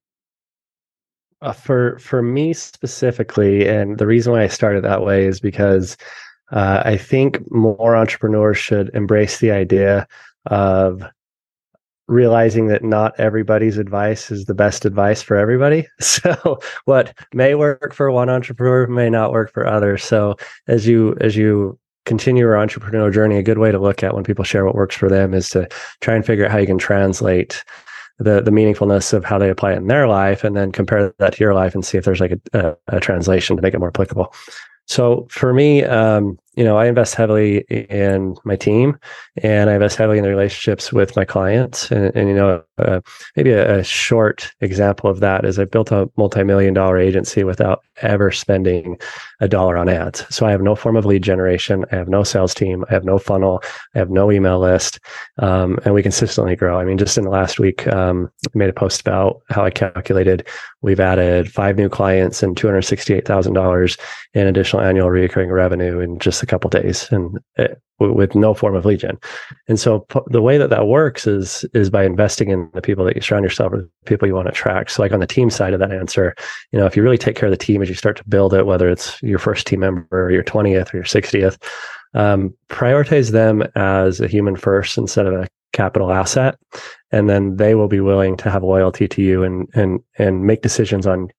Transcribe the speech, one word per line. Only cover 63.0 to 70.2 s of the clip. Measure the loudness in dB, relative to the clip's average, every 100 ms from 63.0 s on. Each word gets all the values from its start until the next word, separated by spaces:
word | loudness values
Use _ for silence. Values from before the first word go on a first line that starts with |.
| 0 -2 0
thousand | 0 2
dollars | 0 2 2 0 -2 -12 -18 -6
in | 0 2
additional | 2 0 0
annual | 2 2 2
recurring | 2 0 -2 -2
revenue | 0 0 0 -2 -4
in | -6 -4
just | -4 -4
a | -4
couple | -4 0
days. | -2 -2 -4 -2
And | -2 -2 -8 -10 -4
it, | -4 -4 _ _
w-, | 0 2
with | 2
no | 4 2 2
form | 0 0
of |
lead | 0 -2
gen. | -4 -10 -12 -18 -18 -20 -4
And | -2
so | 2 0
p-, | -2 -6